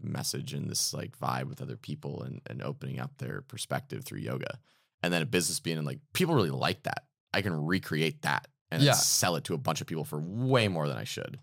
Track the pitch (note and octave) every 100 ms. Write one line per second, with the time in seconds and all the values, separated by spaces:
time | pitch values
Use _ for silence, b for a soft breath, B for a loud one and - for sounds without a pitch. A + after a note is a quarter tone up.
0 | - - - - - C#2+ - - - C#2+
1 | C2+ - - B1+ C2+ - C2+ A#1 - D2+
2 | C#2+ C#2 B1+ - - B1 - C3 C3+ C2
3 | - - B2 G1+ - - - C2+ - G#1
4 | - G1+ A1+ C2 - - _ _ _ _
5 | F2 F2 D#2+ - - E2 E2 D#2+ D2+ B1+
6 | _ - F3+ D3+ E2+ C2+ D2+ - - -
7 | - _ _ G2 G2 D#2+ D2+ F#2 - D#2
8 | D#2+ - D2 C#2 - _ _ E2 C#3 B2
9 | - - F2+ D#2+ - E2 D2 D#2+ - D#2+
10 | D2+ D2+ E2 G#2+ B2+ C3 G#2 F2 D2 A#1
11 | G1+ - - -